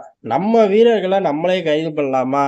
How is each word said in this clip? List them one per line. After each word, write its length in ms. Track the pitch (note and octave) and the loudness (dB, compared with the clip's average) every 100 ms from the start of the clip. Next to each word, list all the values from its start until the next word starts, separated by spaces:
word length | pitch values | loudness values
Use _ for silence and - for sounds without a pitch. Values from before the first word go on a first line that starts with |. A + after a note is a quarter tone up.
| - _ A2+ | -6 _ -4
"நம்ம 380 | C3 G#3 A#3 G#3 | -2 2 2 4
வீரர்களை 520 | G#3+ A#3 A3 F#3 G3 | 4 4 2 0 0
நம்மளே 380 | F3 D3 F3 F#3 | 0 -2 -2 -2
கைது 280 | D#3+ D3+ D#3+ | 0 -2 -2
பண்ணலாமா?" 520 | D3+ C#3 C3 C3 C#3 | -4 -2 -2 -2 0